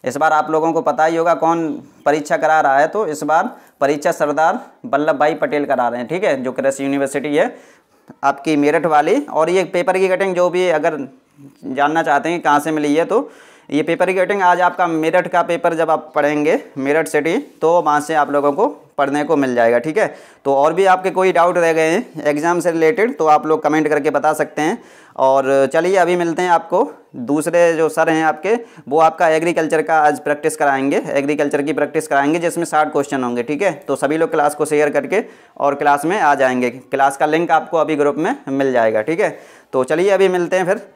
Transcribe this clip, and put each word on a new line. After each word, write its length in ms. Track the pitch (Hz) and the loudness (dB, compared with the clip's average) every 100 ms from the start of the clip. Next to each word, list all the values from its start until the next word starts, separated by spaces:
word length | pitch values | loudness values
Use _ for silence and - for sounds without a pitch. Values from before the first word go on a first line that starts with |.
इस 120 | 170 139 | -6 -2
बार 160 | 156 | 0
आप 180 | 151 151 | 2 0
लोगों 220 | 156 160 | 0 0
को 80 | 165 | 0
पता 220 | 156 143 | -2 0
ही 120 | 160 165 | 0 2
होगा 180 | 165 165 | 0 2
कौन 320 | 160 165 160 - - _ - | 0 0 -4 -8 -14 _ -2
परीक्षा 300 | 151 147 165 | -2 -2 -2
करा 240 | 156 156 | 2 2
रहा 180 | 147 135 | 2 2
है, 80 | 156 | 2
तो 180 | 208 202 | 0 -4
इस 160 | 147 | -4
बार 300 | 151 160 233 - - _ | 0 0 0 -8 -20 _
परीक्षा 320 | 139 147 175 | -2 0 -2
सरदार 480 | 165 151 143 160 226 - _ 123 | 0 -2 2 0 0 -8 _ -4
वल्लभ 300 | 139 151 143 | -2 0 2
भाई 180 | 151 156 | 0 0
पटेल 280 | 147 147 139 | -2 -2 -2
करा 220 | 131 123 | 0 0
रहे 120 | 120 | -2
हैं, 80 | 120 | -6
ठीक 160 | 170 | -2
है, 180 | 196 135 | -2 -2
जो 100 | 127 | -4
कृषि 320 | 127 131 139 | -2 -2 -2
यूनिवर्सिटी 520 | 139 139 139 143 139 147 | -4 -2 -2 -4 -2 0
है 180 | 226 - - - _ _ _ - | -2 -4 -20 -20 _ _ _ -4
आपकी 320 | 139 143 - 151 | -2 -2 -2 0
मेरठ 300 | 143 160 165 | 2 2 2
वाली। 340 | 151 151 240 | 2 2 0
और 280 | 285 147 160 | -2 -2 0
ये 140 | 185 175 | 0 0
पेपर 320 | 175 175 185 | -2 0 0
की 100 | 190 | 0
कटिंग 260 | 185 196 180 | 0 -2 0
जो 120 | 180 | 0
भी 180 | 175 180 | 2 0
अगर 280 | 156 160 156 135 - _ _ 139 _ | 2 0 -4 -10 -14 _ _ -20 _
जानना 380 | - 131 143 165 | -10 -2 0 0
चाहते 260 | 160 143 156 | 0 0 0
हैं 120 | 170 | -2
कहाँ 180 | 156 147 | 2 2
से 100 | 151 | 0
मिली 220 | 156 147 | -2 0
है, 100 | 147 | 0
तो 260 | 170 208 - - - - _ | 2 0 -2 -14 -20 -20 _
ये 140 | 139 | -4
पेपर 220 | 156 165 180 | -2 0 0
की 80 | 190 | 0
कटिंग 260 | 180 202 | -2 2
आज 180 | 180 180 | 2 4
आपका 240 | 180 180 175 | 0 0 -2
मेरठ 400 | 160 156 180 170 | 0 0 0 0
का 140 | 175 | -2
पेपर 300 | 170 170 175 | 0 0 -2
जब 160 | 165 160 | 0 0
आप 200 | 156 - | -2 -2
पढ़ेंगे, 480 | 156 147 151 147 202 - - | -2 0 0 0 0 -4 -8
मेरठ 300 | 135 151 156 | -2 0 0
सिटी, 300 | 151 147 208 | -2 0 -4
तो 420 | 285 - 156 175 | -6 -2 2 2
वहाँ 200 | 156 147 | 2 0
से 140 | 143 156 | 0 0
आप 140 | 147 | 0
लोगों 200 | 143 143 | 2 0
को 220 | 143 247 - - - | 0 -2 -4 -14 -4
पढ़ने 260 | 139 143 | -2 -2
को 120 | 147 151 | 0 0
मिल 180 | 135 | 0
जाएगा, 240 | 120 117 120 | 2 4 2
ठीक 200 | 156 160 | 0 -2
है। 160 | 180 - - - | -2 -4 -20 -8
तो 100 | 139 | -2
और 200 | 139 147 | 2 2
भी 100 | 165 196 | 2 2
आपके 240 | 185 185 | 2 2
कोई 220 | 180 185 | 0 2
डाउट 260 | 175 175 180 | 2 2 2
रह 140 | 165 | 2
गए 180 | 160 160 | 2 2
हैं 320 | 180 247 156 | 0 -4 -4
एग्जाम 360 | 147 147 165 175 | -2 0 0 0
से 100 | 175 | -2
रिलेटेड, 460 | 165 160 156 226 143 | 2 2 2 -2 0
तो 80 | 156 | 4
आप 200 | 151 156 | 4 2
लोग 160 | 156 | 0
कमेंट 260 | 151 156 151 | 0 0 0
करके 220 | 147 143 | 0 0
बता 220 | 139 151 | 0 0
सकते 300 | 151 151 - | -2 -4 -2
हैं। 160 | 156 240 - - - - | -4 -4 -10 -20 -20 0
और 520 | 131 135 131 139 135 | 2 2 2 2 2
चलिए, 240 | 160 175 196 | 2 2 2
अभी 200 | 170 180 | 2 0
मिलते 260 | 170 160 | -2 -2
हैं 80 | 180 | 0
आपको, 400 | 170 165 180 277 - _ 139 | 0 0 -2 -2 -6 _ -12
दूसरे 560 | 120 147 151 175 170 | -4 -2 0 2 2
जो 140 | 160 160 | 2 0
सर 200 | 156 160 | 0 0
हैं 160 | 160 | 2
आपके, 300 | 160 156 185 233 - - 135 | 0 -2 -2 -4 -4 -20 -4
वो 100 | 151 | 2
आपका 280 | 160 160 170 | 2 4 2
एग्रीकल्चर 540 | 160 165 170 160 160 | 2 0 0 0 0
का 160 | 151 160 | 0 2
आज 200 | 151 139 | 2 0
प्रैक्टिस 360 | 147 147 156 151 | -4 -2 -2 0
कराएंगे, 460 | 143 135 135 180 233 | 0 0 0 -2 -2
एग्रीकल्चर 520 | 139 139 147 147 147 | -2 -2 -2 0 -2
की 100 | 143 | -2
प्रैक्टिस 360 | 147 147 156 147 | -2 -2 -4 0
कराएंगे, 300 | 139 139 170 | 0 2 0
जिसमें 260 | 170 151 | -2 -4
साठ 280 | 165 156 151 | -2 0 0
क्वेश्चन 320 | 147 139 139 | 0 -2 -4
होंगे, 180 | 127 120 | -4 -4
ठीक 200 | 117 147 | -4 -2
है। 100 | 196 147 - | -2 -4 -6
तो 80 | 139 | -4
सभी 200 | 139 160 | -2 0
लोग 140 | 160 | -2
क्लास 240 | 160 147 | 0 -2
को 100 | 147 | -2
शेयर 260 | 147 147 147 | -2 0 2
करके 320 | 143 127 190 226 - - - | 0 -2 -4 -4 -16 -20 -4
और 180 | 139 | -2
क्लास 300 | 143 147 143 | 0 0 0
में 140 | 156 208 | 0 0
आ 140 | 156 | 2
जाएंगे। 360 | 143 131 127 123 | 2 2 2 -2
क्लास 460 | 127 - 135 139 147 | -4 -8 0 0 2
का 100 | 151 | 0
लिंक 240 | 160 170 | 0 2
आपको 260 | 160 156 170 | 0 0 -2
अभी 200 | 147 151 | 0 0
ग्रुप 200 | 147 135 | 0 0
में 160 | 175 285 - | -4 -6 -6
मिल 240 | 135 139 | -2 0
जाएगा, 300 | 123 113 110 | 2 2 0
ठीक 180 | 107 165 | -2 -2
है। 180 | 180 - - - _ | -2 -4 -20 -20 _
तो 120 | 135 | -4
चलिए, 260 | 127 156 196 | -2 0 2
अभी 180 | 190 190 | 4 2
मिलते 280 | 180 170 185 | 2 0 -2
हैं 100 | 175 | 0
फिर। 200 | 220 - | -4 -6